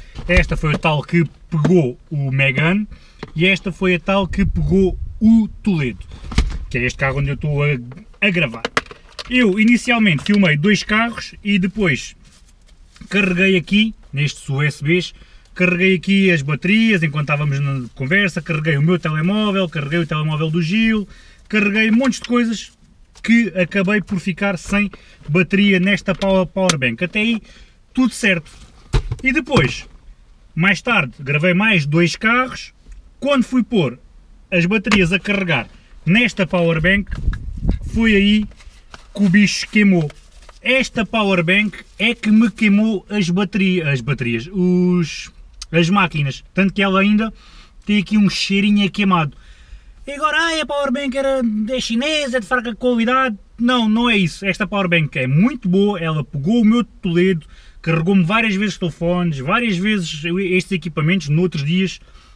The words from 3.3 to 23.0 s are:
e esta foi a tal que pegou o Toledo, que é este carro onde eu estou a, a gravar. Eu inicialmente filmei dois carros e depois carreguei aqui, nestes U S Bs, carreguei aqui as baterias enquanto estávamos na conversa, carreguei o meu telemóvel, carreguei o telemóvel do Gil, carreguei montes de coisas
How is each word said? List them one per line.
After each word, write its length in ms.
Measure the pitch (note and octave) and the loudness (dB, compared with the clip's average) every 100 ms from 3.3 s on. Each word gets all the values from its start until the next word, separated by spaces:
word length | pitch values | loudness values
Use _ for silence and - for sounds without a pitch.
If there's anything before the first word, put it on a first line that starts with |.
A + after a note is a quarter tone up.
e 120 | D#3 F3+ | -2 0
esta 240 | F#3+ G3+ | 0 -4
foi 240 | - F#3+ | -4 -2
a 60 | F3 | 0
tal 260 | - G3 F#3 | 0 0 0
que 180 | - | 0
pegou 540 | F#3 - D3 F#3+ F#3 - - - | 0 0 0 2 2 0 -8 0
o 280 | A3 A3+ G#3 - | 4 4 4 -2
Toledo, 420 | - F3 C3 F#2+ - - - - - - - | -2 -2 -2 -6 -14 -16 -6 -2 -2 -2 -6
que 100 | B2 | -4
é 60 | |
este 140 | B2 - | -4 -2
carro 220 | C3+ C3+ | -4 -2
onde 100 | C#3 | -4
eu 40 | |
estou 280 | C#3+ D3+ C#3+ | -4 -2 0
a, 60 | C#3+ C3+ A#2+ - - - | 0 -2 -6 -16 -20 -4
a 100 | G3+ | -2
gravar. 340 | F3 C#3+ A2+ - - - - - - - | 0 -2 -6 -8 -8 -8 -12 -20 -18 -2
Eu 280 | B3+ A#3 G3 | 2 2 4
inicialmente 640 | G#3+ A#3+ - A#3 G#3+ D3 | 4 4 2 0 2 0
filmei 320 | - G#3 F#3 D3 | 2 2 4 2
dois 260 | F#3 G3+ | 2 0
carros 520 | - G#3+ A#3 A3+ - - | 0 -2 -2 -4 -14 -10
e 160 | G#3 G3+ | -2 0
depois 580 | F#3 A3 F#3 B2+ - - - - - _ - - - - - | 0 -2 -2 -2 -6 -18 -20 -20 -20 _ -20 -20 -20 -20 -6
carreguei 480 | G3 F#3+ F3 F#3+ F#3+ | -2 0 2 2 2
aqui, 380 | - G3+ A3 - - | 2 0 0 -4 -10
nestes 340 | C#3 D3 - - | -4 -4 -4 -6
U 140 | C#3 | -2
S 200 | D3 - | -2 -2
Bs, 300 | D3 F3+ E3 - - - - | -2 -2 -2 -10 -20 -20 -14
carreguei 400 | - F3+ F3 F#3+ | -4 -2 0 0
aqui 360 | F#3 F#3+ G3 F#3+ | 0 2 2 4
as 100 | E3 | 2
baterias 600 | C#3 D3 F3+ G#3+ A3+ G3 | 0 -4 0 2 2 2
enquanto 280 | D#3+ D3+ C#3+ | 0 -2 -4
estávamos 300 | D3 D3 C#3 | -2 -2 -2
na 240 | C#3+ C3+ A#2+ | -2 -4 -6
conversa, 480 | - C3 G3 G3+ F3 | -8 -2 0 0 -4
carreguei 340 | D#3 D#3 D#3 C#3+ | -6 -4 -2 0
o 60 | |
meu 160 | D#3 F3+ | 2 0
telemóvel, 680 | E3 D#3 E3+ G#3 G#3+ G3 F3+ | -2 -2 -2 0 0 -2 -2
carreguei 320 | D3+ C#3+ E3+ | -4 -4 -4
o 60 | D#3+ | -2
telemóvel 440 | D#3 D#3 D3+ D#3+ | -2 -2 -2 -2
do 100 | E3 | -2
Gil, 480 | D#3+ G#3+ A3+ A3 G3 - - - - | 0 2 2 0 -2 -12 -20 -20 -4
carreguei 420 | G#3 G3+ G#3 A3 | 0 0 2 2
montes 260 | A3 C4+ - | 4 2 0
de 100 | - | -2
coisas 440 | A#3+ A#3 G#3 - _ _ _ | 0 0 -2 -8 _ _ _